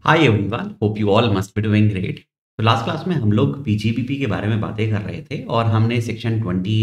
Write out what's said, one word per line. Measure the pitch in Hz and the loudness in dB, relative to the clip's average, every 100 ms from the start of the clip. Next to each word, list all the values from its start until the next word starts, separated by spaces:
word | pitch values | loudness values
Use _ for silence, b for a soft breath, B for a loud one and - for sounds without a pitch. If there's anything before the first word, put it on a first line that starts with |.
Hi | - 165 | 2 4
everyone, | 139 104 98 113 190 - | 4 4 0 -4 -8 -2
hope | 104 107 | -2 0
you | 104 | 2
all | 101 120 | 4 2
must | 98 95 - | 0 -2 -4
be | |
doing | 107 104 107 | 2 4 4
great। | 98 90 73 _ _ _ - | 2 -4 -8 _ _ _ -2
तो | |
लास्ट | 110 123 | 0 0
क्लास | - 160 175 | -2 -6 -2
में | 160 | 0
हम | 104 | 2
लोग | 107 143 147 | 2 2 -2
पीजीबीपी | - 104 107 117 117 139 | -2 0 0 -2 -4 -4
के | 131 | -2
बारे | 87 101 | -2 -2
में | 110 | -2
बातें | 82 107 110 | -4 -4 -2
कर | 104 | -2
रहे | 87 87 | -4 -10
थे | - 113 | -10 -10
और | - 113 113 | -4 0 2
हमने | 107 113 120 | 2 2 0
सेक्शन | 110 107 117 110 | -2 -6 -4 -2
ट्वेंटी | 87 92 92 110 | -2 -2 0 2